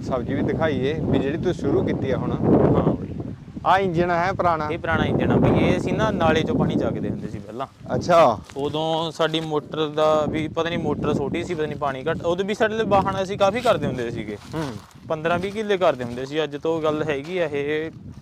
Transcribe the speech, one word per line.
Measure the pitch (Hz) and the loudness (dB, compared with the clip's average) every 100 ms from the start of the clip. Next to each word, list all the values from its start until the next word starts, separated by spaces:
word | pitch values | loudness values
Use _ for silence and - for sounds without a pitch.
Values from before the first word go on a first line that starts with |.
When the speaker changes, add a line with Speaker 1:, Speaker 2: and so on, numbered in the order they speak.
| - | -4
Speaker 1:
ਸਬਜ਼ੀ | 131 120 | -4 -2
ਵੀ | 135 | -2
ਦਿਖਾਈਏ | - 143 160 135 131 156 | 0 0 0 0 0 -2
ਵੀ | - 135 | 0 0
ਜਿਹੜੀ | 135 156 | 0 -2
ਤੂੰ | 180 | -2
ਸ਼ੁਰੂ | 165 139 - | -2 0 0
ਕੀਤੀ | - - 135 | 2 0 -2
ਆ | 117 | -2
ਹੁਣ। | 123 | -2
Speaker 2:
ਹਾਂ | 120 - - - - - | 0 4 4 4 4 2
ਬਈ। | - - - - - - - - | 0 -4 -8 -10 -12 -14 -4 2
Speaker 1:
ਆਹ | 190 | 4
ਇੰਜਣ | 190 160 175 | 4 2 2
ਹੈ | 170 180 | 2 0
ਪੁਰਾਣਾ? | 190 180 160 151 | 2 2 2 0
Speaker 2:
ਇਹ | 165 | -4
ਪੁਰਾਣਾ | 170 160 147 | 0 2 2
ਇੰਜਣ | 123 - | 2 2
ਆ | - | 4
ਬਈ। | - - | 4 4
ਇਹ | - 180 | 4 2
ਅਸੀਂ | 185 | 0
ਨਾ | 170 220 | 0 0
ਨਾਲੇ | 196 165 160 | 2 4 4
ਚੋਂ | 160 151 | 2 2
ਪਾਣੀ | 160 147 | 2 2
ਚੱਕਦੇ | 123 110 107 | 0 -2 -4
ਹੁੰਦੇ | 101 104 | -6 -8
ਸੀ | 107 | -10
ਪਹਿਲਾਂ। | 101 113 131 - - 127 | -10 -10 -10 -10 -6 -2
Speaker 1:
ਅੱਛਾ। | 107 170 143 101 - 139 | 4 8 8 4 -4 -6
Speaker 2:
ਉਦੋਂ | 143 151 160 160 165 | -4 -2 -2 -2 -2
ਸਾਡੀ | - 156 160 | -2 0 0
ਮੋਟਰ | 160 151 - 156 156 | -2 -4 -4 -4 -2
ਦਾ | 151 156 156 147 | 2 4 4 2
ਵੀ | 156 156 | -2 -4
ਪਤਾ | 165 165 | -2 -2
ਨਹੀਂ, | 170 | -2
ਮੋਟਰ | 156 143 147 | -2 -2 -2
ਛੋਟੀ | 143 139 160 | -2 -2 -4
ਸੀ, | 170 | -4
ਪਤਾ | 165 151 | -4 -4
ਨਹੀਂ | 143 | -4
ਪਾਣੀ | 143 135 139 | -4 -4 -4
ਘੱਟ। | 165 | -2
ਉਦੋਂ | 170 175 196 | -2 -2 -2
ਵੀ | |
ਸਾਡੇ | 208 220 220 | 0 0 0
ਲਈ | 208 | 2
ਵਾਹਣ | 196 190 190 | 2 2 0
ਅਸੀਂ | 190 202 | -2 2
ਕਾਫੀ | 196 226 | 2 2
ਕਰਦੇ | 247 175 143 | 2 2 0
ਹੁੰਦੇ | 127 117 | -4 -4
ਸੀਗੇ। | 117 107 101 127 | -6 -8 -10 -8
Speaker 1:
ਹੂੰ। | 147 147 104 - - - | -6 -6 -8 -14 -14 -6
Speaker 2:
ਪੰਦਰਾਂ | 160 160 175 | -4 0 0
ਵੀਹ | 196 | -2
ਕਿੱਲੇ | 202 208 196 | -4 -2 2
ਕਰਦੇ | 175 127 | 2 2
ਹੁੰਦੇ | 120 123 131 | -2 -6 -4
ਸੀ। | 151 | -2
ਅੱਜ | 151 143 | -2 -2
ਤੋਂ | 160 165 | -2 0
ਗੱਲ | 156 151 | 0 0
ਹੈਗੀ | 151 139 147 180 | 0 -2 -4 -2
ਆ | 160 | -2
ਇਹ | 143 143 151 160 - - - | -2 -2 -2 -4 -10 -16 -4